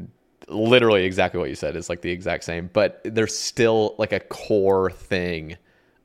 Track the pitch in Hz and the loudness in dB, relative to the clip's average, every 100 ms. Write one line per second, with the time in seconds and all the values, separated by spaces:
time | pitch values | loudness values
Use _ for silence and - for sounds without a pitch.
0 | 90 _ _ _ - 98 113 123 113 101 | -20 _ _ _ -8 0 6 6 6 4
1 | 92 92 90 90 71 - 76 82 82 85 | 2 0 0 0 -6 -4 -6 -6 -8 -8
2 | 90 90 87 80 - 85 87 107 95 - | -6 -6 -4 -6 -6 -8 -4 0 0 -2
3 | 107 110 107 - - - 113 113 107 - | -6 -2 -2 -4 -6 0 2 2 0 -2
4 | 107 98 - - - 107 95 95 92 - | -2 -4 -6 -10 -2 2 4 2 0 -4
5 | - 92 90 82 78 85 _ _ _ _ | -6 -4 -2 -6 -10 -16 _ _ _ _